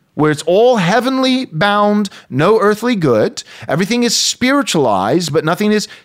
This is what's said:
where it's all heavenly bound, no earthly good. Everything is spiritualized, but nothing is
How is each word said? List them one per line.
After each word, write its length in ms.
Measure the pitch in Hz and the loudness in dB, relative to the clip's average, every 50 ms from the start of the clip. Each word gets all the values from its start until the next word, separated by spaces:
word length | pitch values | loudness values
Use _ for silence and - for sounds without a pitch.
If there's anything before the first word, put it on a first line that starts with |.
| _ _ _ | _ _ _
where 160 | - 151 151 | -2 0 0
it's 120 | 151 151 - | 0 -2 0
all 340 | 165 180 202 233 254 254 | 0 2 4 4 4 2
heavenly 720 | 220 170 170 202 247 226 262 269 262 262 262 254 262 254 | 2 0 0 0 0 0 -2 -2 -2 0 0 0 -2 -4
bound, 640 | - - 156 202 202 202 208 208 208 208 208 208 196 - - - - | -6 -4 -2 -2 0 0 2 2 2 0 0 -2 -4 -8 -16 -16 -8
no 320 | - 131 151 185 220 220 | -4 0 2 2 2 2
earthly 340 | 202 208 214 208 226 247 247 | 2 0 0 0 -2 -2 -2
good. 480 | 196 160 135 120 107 127 202 - - - - - - - - | 0 0 2 2 2 2 0 -2 -8 -14 -18 -20 -16 -8 -4
Everything 340 | 131 160 202 175 233 240 240 | -4 -2 -2 -2 0 0 0
is 120 | 233 - | 0 -2
spiritualized, 1160 | - - - - - 240 254 277 285 277 - - 160 135 120 104 92 95 107 135 180 180 151 139 | -2 -2 -4 -4 -2 0 0 0 0 0 -2 0 0 0 2 0 0 0 0 0 -2 -2 -2 -2
but 140 | 165 147 | -2 0
nothing 260 | 156 175 - 208 214 214 | 0 -2 0 0 0 0
is 160 | 214 208 - - - | 0 -2 -6 -12 -20